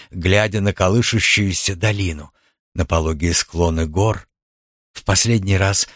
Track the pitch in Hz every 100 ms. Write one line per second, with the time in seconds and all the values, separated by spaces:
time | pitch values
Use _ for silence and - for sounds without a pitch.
0 | - 90 90 101 107 104 101 - 92 117
1 | - 113 - - 98 90 - 87 107 101
2 | 92 76 76 _ _ _ _ - 80 82
3 | 80 76 85 85 - 85 85 80 80 82
4 | 110 101 - _ _ _ _ _ _ -
5 | - 95 117 117 95 95 98 101 -